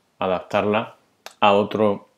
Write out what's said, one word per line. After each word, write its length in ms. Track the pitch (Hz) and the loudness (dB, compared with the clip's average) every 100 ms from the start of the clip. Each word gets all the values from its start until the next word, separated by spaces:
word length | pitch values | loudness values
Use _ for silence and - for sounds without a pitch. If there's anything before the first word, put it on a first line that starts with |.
| _ - | _ -8
adaptarla 800 | 95 90 - 104 104 107 117 - _ _ - _ | -4 -4 -4 -2 0 -2 -4 -12 _ _ -20 _
a 140 | 104 | 2
otro 560 | 101 104 104 104 101 - | 4 0 0 -2 -2 -10